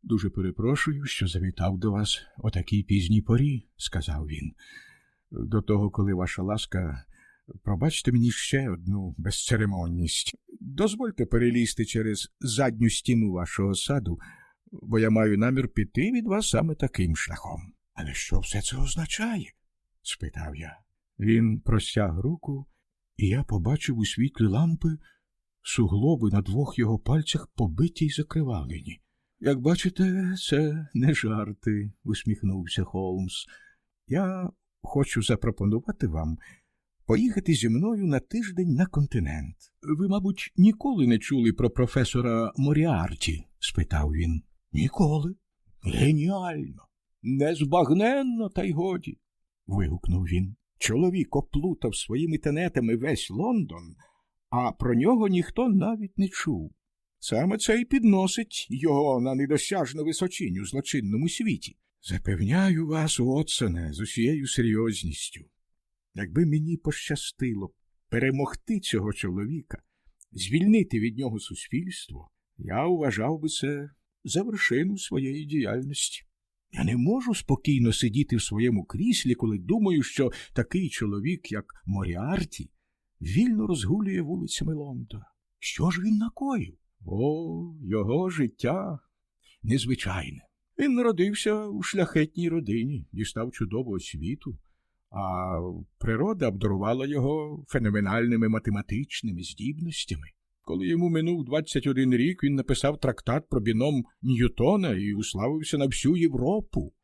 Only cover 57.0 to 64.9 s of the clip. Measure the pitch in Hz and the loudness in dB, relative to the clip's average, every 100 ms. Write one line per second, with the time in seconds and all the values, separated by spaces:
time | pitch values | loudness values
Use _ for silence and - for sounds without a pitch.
57 | _ _ - 113 170 214 - 226 240 269 | _ _ -2 0 2 0 2 2 4 4
58 | 226 196 190 208 220 - - 135 156 139 | 6 6 4 0 -4 -8 -6 0 4 4
59 | 147 131 123 131 139 147 - 196 135 151 | 4 2 2 0 2 2 2 -2 -2 -2
60 | 151 160 180 - 139 90 101 131 - 147 | -4 0 -2 -2 -4 -4 -4 -6 -2 -2
61 | 101 110 165 - 226 185 - - _ _ | 0 0 0 -2 -2 -2 -6 -18 _ _
62 | - 92 - 98 98 165 190 165 160 160 | -6 -4 -2 0 2 4 4 2 0 0
63 | 156 - 123 135 156 - 113 85 82 73 | 0 2 2 2 0 0 0 -2 -4 -6
64 | 107 - 117 151 135 - 117 107 113 | -6 0 2 2 -2 0 2 2 0